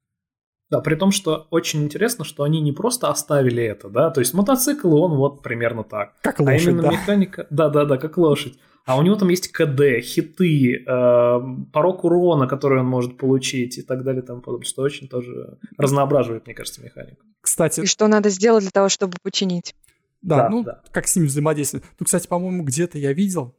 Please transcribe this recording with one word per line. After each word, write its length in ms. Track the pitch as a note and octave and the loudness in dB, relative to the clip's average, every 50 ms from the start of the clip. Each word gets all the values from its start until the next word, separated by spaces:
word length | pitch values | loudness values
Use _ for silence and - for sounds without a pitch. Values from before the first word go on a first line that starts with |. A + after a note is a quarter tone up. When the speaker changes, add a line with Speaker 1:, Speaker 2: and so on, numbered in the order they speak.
| _ _ _ _ _ _ _ _ _ _ _ _ _ _ | _ _ _ _ _ _ _ _ _ _ _ _ _ _
Speaker 1:
Да, 100 | D3+ B2+ | -4 -2
при 160 | - D3+ D#3 | 0 0 0
том, 160 | D#3 F#3+ G3 G3 | 2 2 2 0
что 340 | - - D#3+ D#3 D3+ - _ | 0 0 -2 -4 -4 -4 _
очень 320 | - E3 E3+ - - D3+ D3 | -2 -2 -2 -2 -2 -2 -2
интересно, 440 | D3 - - G3+ A#3+ - - D#3 | -2 -2 -2 -2 -2 -2 -4 -10
что 160 | - - - C#3+ | -10 -6 -4 -2
они 180 | D3 D#3 D#3+ | 0 0 0
не 120 | D3+ D3 C#3 | 0 0 -2
просто 360 | - F#3+ A#3+ B3 - - D3 | -2 -2 -2 -2 -2 -2 -4
оставили 540 | C#3+ - - - D3+ C#3+ C3+ B2 A#2+ A#2 A#2 | -4 -4 -4 -2 0 2 2 2 2 0 -2
это, 240 | A2 G2+ - - G2+ | -2 -4 -8 -12 -6
да, 220 | G2+ B2 D3+ D#3+ | -2 0 0 2
то 100 | D3+ C#3+ | 2 0
есть 140 | B2 B2 D3 | 0 0 0
мотоцикл, 600 | F3+ G3+ A#3 C4+ B3+ - D4 C#4+ D4 - F3+ D3+ | 0 2 2 2 0 0 0 -2 0 2 2 4
он 200 | D3 E3+ F3+ D#3 | 4 4 2 2
вот 260 | C3+ C3+ C#3 - - - | 2 0 0 -2 -4 -10
примерно 400 | B2 A#2+ A#2 A#2 A#2 A#2 A2+ G#2+ | -8 -4 -2 -2 -2 -2 -4 -8
так. 300 | - G#2+ G#2 G2+ - _ _ | -8 -8 -8 -8 -8 _ _
Speaker 2:
Как 200 | - D3+ - - | -4 -2 0 2
Speaker 1:
А 20 | D3 | 2
Speaker 2:
лошадь, 260 | C#3 C3 - E3+ F3 | 4 4 4 4 2
Speaker 1:
именно 140 | E3+ E3+ D#3+ | 2 2 2
Speaker 2:
да. 80 | D3 | 0
Speaker 1:
механика, 560 | - G3+ - - G#3 G3+ F#3+ F#3 - - E3+ - | 0 0 0 0 2 2 2 0 -2 -10 -12 -6
да-да-да, 480 | D3+ D3 D#3+ D3+ C#3+ D3 D3 D3 C3+ | -2 0 2 2 2 2 2 2 0
как 220 | B2+ D#3+ D#3 - F3+ | -2 -2 -4 0 2
лошадь. 400 | E3+ D#3 C#3 - - - - _ _ _ _ _ _ | 2 4 2 2 -2 -6 -14 _ _ _ _ _ _
А 140 | - C3 C3+ | 0 2 2
у 40 | D#3 | 4
него 140 | F3+ G3+ | 4 2
там 140 | F#3+ G3 F3 | 2 2 2
есть 180 | F3 F3+ - - | 2 0 -2 -4
К 140 | - - E3 | -2 -2 0
Д, 360 | D3+ C3+ C3 C#3+ C#3 B2 A2+ A#2 | 0 2 4 4 4 4 2 -2
хиты, 840 | - - E3+ D#3 - - - F#3 E3+ D#3 C#3+ C3 B2 B2 B2 - | -4 -2 -4 -4 -2 -2 0 2 2 4 4 4 2 2 0 -4
э, 540 | - B2+ B2 B2 B2 B2 A#2+ A#2+ A#2+ B2 B2 B2+ C3 B2+ C3+ C3+ - - | -2 0 2 4 4 6 6 4 4 2 0 -2 -4 -8 -10 -10 -6 -2
порог 320 | D3+ D#3 F3+ F#3 F#3 - | 0 0 0 0 0 0
урона, 420 | E3+ E3+ F3 F3+ F3 E3 C#3+ C3 | 2 2 4 4 4 2 2 2
который 340 | - C#3+ C3 D3 C#3 C3+ C3 | 0 -2 -2 0 2 2 2
он 60 | B2+ | 2
может 300 | B2+ B2+ B2+ B2 B2 B2 | 0 0 -2 -2 -4 -6
получить 600 | - C#3 C3 C3 C3+ C3 - - C3 B2 B2 - C3 | -4 0 2 2 2 0 -2 -4 -4 -4 -6 -8 -10
и 40 | - | -8
так 220 | - C3 C3 B2+ | -8 -8 -6 -4
далее 180 | C3+ C3 B2+ B2 | -4 -4 -6 -6
и 40 | |
тому 160 | B2 A#2+ A#2+ - | -10 -12 -14 -12
подобное, 240 | - B2 A#2+ - | -10 -10 -8 -8
что 160 | - - - C3 | -10 -6 -4 -4
очень 260 | D3 D3+ - - - | -4 -4 -8 -12 -10
тоже 500 | B2+ B2 A#2+ B2 B2 - - - - - - - - - | -10 -10 -10 -10 -10 -14 -14 -14 -16 -20 -20 -16 -6 -2
разноображивает, 640 | C#3+ C3+ C#3 C#3+ C#3 C#3 D3 C#3 A#2+ A#2 A2+ A2 - | -2 0 2 2 0 2 2 0 0 0 -4 -8 -10
мне 80 | A#2+ A2+ | -14 -16
кажется, 280 | - - - - - - | -14 -14 -14 -14 -16 -18
механику. 400 | - - - - - - _ _ _ _ _ | -20 -20 -20 -20 -20 -20 _ _ _ _ _
Speaker 2:
Кстати 400 | - - - - E3+ D#3 - D#3+ | -6 -4 0 0 0 0 0 -2
Speaker 3:
И 60 | F3+ | -2
что 200 | F#3 - - G#3+ | -2 0 2 2
надо 220 | G#3+ G#3+ G#3+ G3+ G#3 | 4 4 4 4 2
сделать 340 | G3 F#3 G3 A#3+ A3+ A3 G3 | 0 2 2 4 4 4 2
для 80 | F#3 | 2
того, 200 | - G3 G3 G3 | 2 2 2 2
чтобы 260 | - - G3+ F#3 F3+ - - | 2 0 -4 -6 -6 -8 -10
починить. 520 | G3 - - G3+ F#3 F3+ F3 - - - _ _ _ _ _ _ _ _ _ | -8 -4 -2 -2 -2 -2 -4 -6 -8 -14 _ _ _ _ _ _ _ _ _
Speaker 2:
Да, 160 | - F#3 D#3 | -4 0 2
Speaker 1:
Да, 120 | C3+ A#2+ F3 | 2 2 2
Speaker 2:
ну, 140 | G#3+ A#3+ A3+ | 0 -2 -4
Speaker 1:
да. 180 | A#2 - - _ - | -6 -10 -16 _ -10
Speaker 2:
как 160 | - F3+ D#3+ - | -6 -4 -4 -2
с 80 | - | 0
ними 100 | F#3+ D#3+ | 2 0
взаимодействовать. 600 | C#3+ C3+ D3 D3 D#3 D#3 D3 C#3+ - - C3+ - - _ - | 0 0 0 0 0 0 -2 -2 -6 -6 -10 -12 -14 _ -8
Ну, 60 | E3+ | -4
кстати, 220 | - - F3 - - | -2 -2 -2 -2 -2
по-моему, 340 | F3+ F3 F3+ F#3 F3+ F3+ D#3+ | -4 -4 -4 -4 -4 -4 -4
где-то 360 | C#3 B2 D#3 F3 F3 - D3 | -4 -2 -2 -2 -2 -4 -4
я 160 | C#3 C#3 C#3 | -4 -2 0
видел, 400 | D#3+ G#3 G3 F3+ E3 C3 B2 - | 0 0 -2 -2 -4 -6 -6 -8